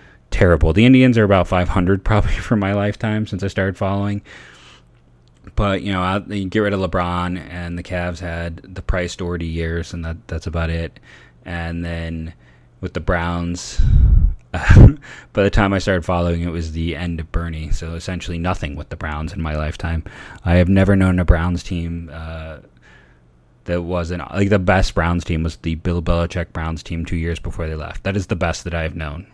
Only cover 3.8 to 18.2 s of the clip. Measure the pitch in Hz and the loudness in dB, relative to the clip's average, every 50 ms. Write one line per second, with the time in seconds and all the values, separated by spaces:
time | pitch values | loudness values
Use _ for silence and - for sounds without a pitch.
3.8 | 101 95 98 101 101 101 101 101 - - - - - - - - - - - - | -4 -2 -2 -2 -2 -4 -4 -6 -8 -12 -18 -20 -20 -20 -20 -20 -20 -20 -20 -20
4.8 | _ _ _ _ _ _ _ _ _ _ _ _ - - - - 104 101 98 85 | _ _ _ _ _ _ _ _ _ _ _ _ -20 -6 -2 -2 0 0 0 -2
5.8 | 78 101 98 92 90 92 95 104 - - 104 101 95 92 92 110 104 101 101 95 | -2 -2 -2 -2 0 0 -2 -2 -4 -6 -6 -6 -4 -2 0 0 0 2 0 0
6.8 | 95 87 - 92 87 87 87 87 90 90 90 90 - - 87 87 87 87 85 87 | -2 -2 -2 -2 -2 -2 -2 -2 -2 -4 -4 -6 -8 -10 -12 -10 -8 -8 -8 -8
7.8 | 82 - 92 90 87 87 85 82 92 85 82 85 85 85 82 - - 95 90 95 | -8 -6 -6 -4 -4 -6 -6 -8 -8 -8 -8 -6 -8 -8 -10 -12 -14 -16 -16 -8
8.8 | - - - 92 90 87 - - 90 87 87 85 85 82 80 82 82 82 82 85 | -4 -2 -2 -2 -2 -4 -6 -6 -6 -6 -4 -4 -4 -6 -4 -4 -4 -4 -4 -4
9.8 | 82 - - 85 82 82 82 - - - 85 82 - 82 78 85 82 80 82 82 | -6 -8 -10 -10 -8 -8 -10 -10 -10 -10 -10 -10 -8 -6 -4 -4 -4 -2 -4 -4
10.8 | 82 - - - - - - - - - _ _ - 85 85 85 85 85 85 85 | -6 -8 -10 -14 -20 -20 -20 -20 -20 -20 _ _ -14 -10 -8 -8 -6 -6 -6 -6
11.8 | 85 85 85 82 82 82 82 82 80 82 - _ _ _ _ _ _ _ _ _ | -6 -6 -6 -6 -6 -8 -8 -8 -10 -10 -12 _ _ _ _ _ _ _ _ _
12.8 | 92 90 - 87 82 - 90 85 85 85 85 85 85 87 87 85 - - - - | -10 -8 -8 -6 -4 -2 -2 -2 -2 -2 -2 -4 -4 -4 -6 -8 -10 -4 0 2
13.8 | - - - - - - - - - - - - - _ - - - - - - | 4 4 6 6 6 6 6 6 4 2 0 -4 -8 _ -8 0 4 8 10 12
14.8 | - - - - - - - - - - - 107 98 101 - 113 101 98 101 95 | 12 12 10 6 -2 -18 -20 -20 -20 -6 0 2 2 4 4 4 4 4 2 2
15.8 | - 104 95 90 82 - 90 87 87 87 85 85 85 87 80 85 82 80 78 82 | 2 2 0 0 0 0 0 0 0 0 0 0 -2 -4 -4 -6 -6 -6 -4 -4
16.8 | 82 85 76 73 87 87 85 80 80 - - 85 82 82 80 80 80 73 - - | -4 -4 -4 -4 -6 -6 -6 -6 -6 -4 -4 -4 -4 -4 -6 -8 -4 -2 -2 -2
17.8 | 82 80 82 82 - - 90 85 | -2 -4 -8 -8 -8 -6 -6 -6